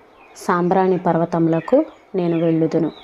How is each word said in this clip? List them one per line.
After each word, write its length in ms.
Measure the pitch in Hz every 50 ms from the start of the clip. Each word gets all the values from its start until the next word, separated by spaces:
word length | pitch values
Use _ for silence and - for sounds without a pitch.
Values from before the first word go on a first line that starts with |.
| - - _ - - - -
సాంబ్రాణి 640 | - - - 180 175 175 175 190 190 190 185 185 170
పర్వతములకు 880 | 180 180 165 165 170 170 170 165 165 160 165 165 - - 247 285 311 - - - - _ -
నేను 240 | 185 175 170 170 165
వెళ్ళుదును." 520 | 170 165 165 160 160 156 - 160 165 147 - -